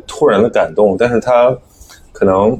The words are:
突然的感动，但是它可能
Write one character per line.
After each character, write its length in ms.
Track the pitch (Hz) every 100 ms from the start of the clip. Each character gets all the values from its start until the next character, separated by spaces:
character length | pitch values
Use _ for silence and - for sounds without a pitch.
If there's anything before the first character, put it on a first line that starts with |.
| -
突 200 | - 147
然 160 | 101
的 60 | 117
感 240 | 113 82
动， 220 | 80 104 92
但 100 | 120
是 120 | 117
它 360 | 123 120 123 - _ _ - - -
可 120 | -
能 340 | 98 95 104 131